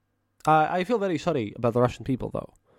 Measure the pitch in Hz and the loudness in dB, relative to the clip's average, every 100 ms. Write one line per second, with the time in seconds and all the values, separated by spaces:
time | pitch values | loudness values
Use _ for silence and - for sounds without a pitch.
0 | _ _ _ _ - 156 156 180 175 233 | _ _ _ _ 2 4 4 0 0 0
1 | 196 156 175 147 104 - 117 117 120 - | 0 -2 0 0 -2 -2 0 2 2 0
2 | - 131 - - - _ _ | -4 -4 -4 -8 -10 _ _